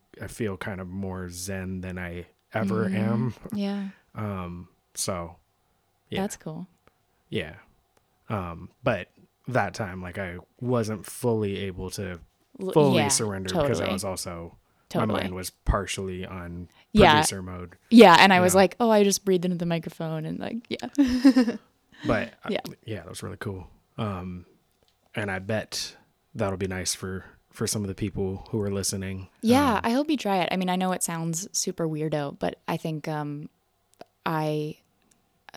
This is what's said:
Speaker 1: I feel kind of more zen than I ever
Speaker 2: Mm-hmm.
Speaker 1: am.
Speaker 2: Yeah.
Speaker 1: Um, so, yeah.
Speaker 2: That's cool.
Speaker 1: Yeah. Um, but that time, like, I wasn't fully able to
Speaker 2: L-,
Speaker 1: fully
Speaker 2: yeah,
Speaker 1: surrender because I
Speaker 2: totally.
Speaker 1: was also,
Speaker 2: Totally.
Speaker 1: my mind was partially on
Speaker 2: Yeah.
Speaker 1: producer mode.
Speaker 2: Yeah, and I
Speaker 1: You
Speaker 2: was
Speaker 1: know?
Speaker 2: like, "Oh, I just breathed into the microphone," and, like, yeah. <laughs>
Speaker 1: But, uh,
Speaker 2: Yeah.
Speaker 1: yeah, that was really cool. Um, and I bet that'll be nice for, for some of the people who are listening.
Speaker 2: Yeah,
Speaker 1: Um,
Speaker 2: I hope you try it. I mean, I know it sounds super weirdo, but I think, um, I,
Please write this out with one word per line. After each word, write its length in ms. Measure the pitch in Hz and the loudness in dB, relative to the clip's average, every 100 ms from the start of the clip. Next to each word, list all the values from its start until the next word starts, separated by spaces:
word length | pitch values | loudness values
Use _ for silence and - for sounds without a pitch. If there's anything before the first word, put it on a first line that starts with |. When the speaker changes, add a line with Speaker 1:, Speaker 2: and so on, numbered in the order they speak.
| _ - | _ -16
Speaker 1:
I 40 | 98 | -14
feel 300 | - 107 92 | -6 -4 -4
kind 240 | 110 95 | -8 -10
of 80 | 90 | -8
more 400 | 98 95 92 90 | -8 -6 -8 -10
zen 540 | 87 92 95 92 92 | -10 -8 -8 -6 -8
than 160 | 92 90 | -8 -8
I 280 | 87 87 - _ _ | -8 -10 -14 _ _
ever 320 | 107 98 110 101 | -4 -2 0 0
Speaker 2:
Mm-hmm. 100 | 95 | 0
Speaker 1:
am. 380 | 107 117 127 - - | 0 0 -2 -6 -8
Speaker 2:
Yeah. 360 | 208 202 202 196 - _ | -4 -4 -4 -6 -12 _
Speaker 1:
Um, 540 | - 107 95 87 87 87 _ _ | -8 -6 -6 -8 -10 -14 _ _
so, 420 | - - 90 85 87 _ _ _ _ _ _ _ | -8 -6 -4 -8 -14 _ _ _ _ _ _ _
yeah. 140 | 190 | -6
Speaker 2:
That's 140 | 202 - | -6 -8
cool. 300 | 160 160 180 _ _ _ _ _ _ | -12 -12 -14 _ _ _ _ _ _
Speaker 1:
Yeah. 280 | 104 78 - _ _ _ _ _ _ - | -8 -8 -12 _ _ _ _ _ _ -8
Um, 400 | 107 87 85 90 _ | -6 -6 -10 -16 _
but 260 | 123 98 92 _ _ _ - | -4 -4 -6 _ _ _ -4
that 260 | 120 98 | -2 -2
time, 260 | - 98 92 | -4 -8 -8
like, 160 | 90 104 | -10 -8
I 220 | 92 90 - _ | -8 -10 -16 _
wasn't 440 | 123 123 107 107 | -2 0 0 -6
fully 540 | - - 123 110 101 92 | -10 -4 -2 0 -2 -4
able 320 | 98 90 92 | -8 -8 -10
to 300 | - 95 87 - _ _ - | -8 -8 -10 -16 _ _ -10
Speaker 2:
L-, 120 | 190 | 0
Speaker 1:
fully 240 | 160 143 160 | 4 6 6
Speaker 2:
yeah, 120 | 143 | 2
Speaker 1:
surrender 420 | - 107 95 95 | 0 -2 -4 -4
because 300 | 165 143 82 | 0 0 0
I 40 | |
Speaker 2:
totally. 80 | - | -2
Speaker 1:
was 120 | 95 | -4
also, 520 | 95 90 92 85 85 - _ _ - | -4 -6 -8 -10 -12 -16 _ _ -8
Speaker 2:
Totally. 240 | 170 107 | -2 0
Speaker 1:
my 80 | - | -2
mind 100 | 95 | -4
was 160 | 90 90 | -6 -10
partially 760 | - - 107 92 - 95 92 | -4 0 0 0 -6 -6 -6
on 460 | 90 92 87 85 90 _ _ | -8 -10 -10 -10 -12 _ _
Speaker 2:
Yeah. 240 | 208 180 151 | 6 8 8
Speaker 1:
producer 260 | 156 95 | 4 -2
mode. 340 | 92 90 87 - - | -8 -10 -12 -16 8
Speaker 2:
Yeah, 260 | 226 196 165 | 12 12 12
and 140 | 190 | 10
I 40 | 180 | 8
Speaker 1:
You 60 | |
Speaker 2:
was 120 | 180 | 6
Speaker 1:
know? 60 | 185 | 6
Speaker 2:
like, 160 | 185 - | 6 4
"Oh, 80 | 233 | 4
I 160 | 214 | 6
just 220 | 202 - 196 | 6 4 2
breathed 180 | 185 | 2
into 140 | 185 170 | 2 -2
the 80 | 175 | -2
microphone," 580 | 170 165 - 160 160 | -2 -4 -8 -6 -6
and, 140 | 160 175 | -6 -8
like, 180 | - 226 - | -8 -8 -8
yeah. 180 | - 247 - | -8 -2 0
<laughs> 600 | 262 254 269 254 233 208 - _ _ - 135 | 2 6 6 6 4 -2 -12 _ _ -6 -2
Speaker 1:
But, 220 | 107 98 - | 0 -2 -8
uh, 40 | - | -6
Speaker 2:
Yeah. 100 | - - - | -6 -6 -14
Speaker 1:
yeah, 120 | - 101 | -10 -10
that 80 | 85 | -10
was 140 | 92 | -12
really 120 | 101 95 | -10 -8
cool. 300 | 107 92 - _ _ - | -10 -10 -14 _ _ -8
Um, 480 | 107 92 92 90 - _ _ _ _ _ _ 113 | -6 -6 -8 -12 -14 _ _ _ _ _ _ -8
and 140 | 104 | -6
I 80 | 95 | -6
bet 560 | 95 107 - - - - _ _ _ | -4 -4 -4 -8 -10 -14 _ _ _
that'll 240 | - 101 92 | -4 -4 -2
be 120 | 95 | -4
nice 260 | 92 87 | -4 -6
for, 300 | - 95 95 - - _ | -6 -8 -8 -12 -20 _
for 160 | - 110 | -6 -4
some 160 | 110 | -4
of 60 | 101 | -4
the 60 | |
people 520 | 92 101 - 95 95 - | -4 -6 -4 -4 -6 -6
who 100 | 113 | -4
are 100 | 101 | -2
listening. 580 | 98 92 98 95 95 95 _ | -2 -4 -4 -6 -8 -12 _
Speaker 2:
Yeah, 320 | 226 254 285 | 2 4 4
Speaker 1:
Um, 60 | 202 | 0
Speaker 2:
I 80 | 233 | 0
hope 180 | 247 302 | -2 0
you 80 | 269 | -2
try 200 | 202 190 | 0 0
it. 100 | 165 | 0
I 40 | 185 | 0
mean, 140 | 185 | 0
I 60 | 185 | 0
know 160 | 185 | 0
it 100 | 180 | -2
sounds 460 | - 165 165 165 202 | -4 -4 -4 -4 -6
super 380 | - 196 180 160 | -4 -4 -2 -4
weirdo, 500 | 151 156 151 143 - | -2 -2 -2 -4 -6
but 220 | 180 - - | -6 -6 -6
I 80 | 165 | -6
think, 320 | 165 156 160 | -4 -6 -4
um, 400 | 151 147 147 160 _ _ _ _ - - _ | -6 -6 -8 -12 _ _ _ _ -20 -20 _
I, 520 | - 156 156 151 151 - _ _ _ _ _ _ - | -4 -2 -2 -2 -6 -10 _ _ _ _ _ _ -20